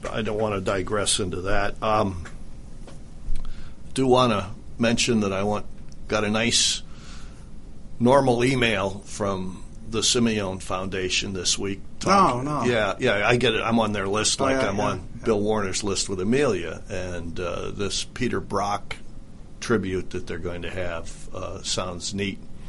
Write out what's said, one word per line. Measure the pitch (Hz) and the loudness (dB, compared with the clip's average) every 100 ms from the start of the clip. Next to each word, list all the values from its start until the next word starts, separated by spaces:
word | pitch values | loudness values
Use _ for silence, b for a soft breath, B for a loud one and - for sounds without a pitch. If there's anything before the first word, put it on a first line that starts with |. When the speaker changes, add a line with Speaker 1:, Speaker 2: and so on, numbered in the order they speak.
| - | -6
Speaker 1:
I | - | -4
don't | 110 107 | -2 0
wanna | 110 101 | 0 0
digress | 95 98 92 107 95 - | 0 0 0 0 2 0
into | 98 80 | 0 -2
that. | 92 104 101 - | 2 4 4 0
Um, | 110 107 101 90 - - - - - - - - - - - - B B B B - | 2 2 2 -2 -8 -10 -10 -10 -10 -12 -12 -12 -12 -8 2 4 B B B B -6
do | - 131 | 2 6
wanna | 123 123 101 92 - - - | 8 6 4 -2 -8 -10 2
mention | 117 117 - 113 | 2 4 4 2
that | 101 | 2
I | 95 | 0
want, | 101 104 - - - - - | 0 0 -2 -8 -10 -8 -2
got | 107 | 0
a | 104 | 2
nice | 110 117 - - - - B B B B B B - - - - - | 2 4 4 2 0 -6 B B B B B B -12 -10 -12 -10 0
normal | 117 139 131 120 | 6 6 6 6
email | 127 135 117 101 95 101 - | 6 4 2 2 0 -2 -8
from | - 101 95 92 92 - - 107 | -4 -2 -2 -4 -6 -10 -12 -4
the | 110 | 0
Simeone | - 127 117 107 98 92 | 2 4 4 2 -2 -4
Foundation | - 92 95 95 92 - 104 | -4 -4 -2 -2 0 -2 -2
this | 95 87 - | -2 0 0
week. | 101 101 - - - | 0 -4 -6 -4 4
Speaker 2:
No, | 196 175 123 | 6 6 4
no. | 139 147 123 | -2 0 2
Speaker 1:
Yeah, | 117 101 95 | 2 2 2
yeah, | 127 101 104 | 2 4 4
I | 123 | 4
get | 123 107 | 4 2
it. | |
I'm | 101 117 | 2 4
on | 110 | 4
their | 104 98 | 2 0
list | 104 107 - | 2 2 2
Speaker 2:
Oh, | 135 | 2
Speaker 1:
like | 131 | 2
Speaker 2:
yeah, | 113 | 2
Speaker 1:
I'm | 101 | 2
Speaker 2:
yeah, | 104 | 0
Speaker 1:
on | 92 - - | 0 -6 -6
Speaker 2:
yeah. | - | 0
Speaker 1:
Bill | 104 | 2
Warner's | 104 107 98 95 | 2 2 0 -2
list | 104 95 - | 0 -2 -2
with | 95 | -2
Amelia. | 95 127 143 95 82 80 - | 2 4 4 2 -2 -6 -6
And, | 98 92 87 85 85 | -4 -4 -4 -6 -4
uh, | 87 90 95 | -4 -4 -6
this | 98 98 - | -4 -2 -2
Peter | - - 123 98 | -6 -2 -2 -2
Brock | 113 101 101 202 - - - - - - - - | -2 -2 0 -2 -4 -8 -8 -10 -12 -14 -14 -10
tribute | - 113 95 92 - | 0 0 2 -2 -2
that | 90 - | -6 -6
they're | 85 | -6
going | 85 87 | -6 -6
to | 85 | -6
have, | 95 87 82 85 - - | -4 -4 -4 -6 -10 -8
uh, | 95 90 92 | -8 -8 -8
sounds | 85 - 92 87 - | -4 -4 -4 -6 -6
neat. | 101 101 - - B | -4 -4 -4 -10 B